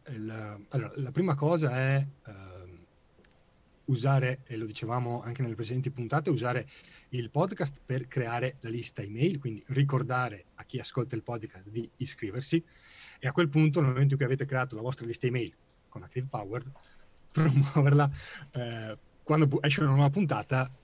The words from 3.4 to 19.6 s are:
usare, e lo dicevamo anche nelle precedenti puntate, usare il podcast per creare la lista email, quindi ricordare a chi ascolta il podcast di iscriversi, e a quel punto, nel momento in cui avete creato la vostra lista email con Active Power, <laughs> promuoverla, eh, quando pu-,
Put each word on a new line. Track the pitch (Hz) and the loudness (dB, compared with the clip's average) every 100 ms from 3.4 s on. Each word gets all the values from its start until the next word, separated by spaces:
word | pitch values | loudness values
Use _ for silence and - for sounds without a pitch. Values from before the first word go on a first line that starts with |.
| _ _ _ _ | _ _ _ _
usare, | - 123 131 139 127 127 - | -2 2 4 4 2 -2 -8
e | 113 | -8
lo | 110 | -8
dicevamo | - 113 123 120 120 | -6 -4 -2 -2 -4
anche | 120 120 | -6 -4
nelle | 120 | -4
precedenti | 110 110 127 131 | -4 -4 -4 -4
puntate, | 135 117 143 156 | -6 -2 -2 0
usare | 131 120 123 113 - - - _ | 0 0 -2 -6 -14 -20 -20 _
il | 127 117 | -8 -4
podcast | 147 185 208 151 - - | 0 0 -2 -6 -6 -6
per | 127 127 | -6 -4
creare | - 117 120 127 - | -4 -4 -2 -4 -6
la | 113 | -8
lista | 117 117 - | -6 -8 -8
email, | 101 110 160 151 | -10 0 0 0
quindi | 123 107 - | -6 -8 -4
ricordare | 135 139 135 117 127 123 101 - - | 0 2 2 0 -2 -2 -6 -18 -20
a | |
chi | - 127 | -12 -10
ascolta | - 135 123 | -6 -4 -4
il | 113 | -6
podcast | - 120 110 92 98 | -6 -10 -10 -16 -10
di | 113 113 _ | -8 -10 _
iscriversi, | 117 - 104 110 139 165 - _ - - - - | -10 -8 -8 -6 0 0 0 _ -20 -20 -20 -6
e | 131 | -2
a | |
quel | 156 170 | 2 4
punto, | 147 156 156 | 6 6 6
nel | 139 | 4
momento | 127 139 | 6 4
in | 139 | 4
cui | 127 | 2
avete | 131 | 0
creato | 135 131 127 | 0 -2 -2
la | 110 | -4
vostra | 117 131 117 | -6 -6 -6
lista | 117 127 | -2 0
email | 123 101 - _ _ _ | 0 -4 -8 _ _ _
con | 107 | -18
Active | - - 131 | -10 -8 -6
Power, | 117 98 117 127 - - - | -6 -6 -8 -10 -18 -20 -20
<laughs> | - _ - | -20 _ -6
promuoverla, | - 156 131 139 156 143 143 143 - - - - | 2 4 4 4 4 6 6 4 0 -12 -16 -10
eh, | 127 120 117 110 107 - _ | -6 -6 -6 -8 -12 -16 _
quando | - 151 151 | 0 4 6
pu-, | 143 | 4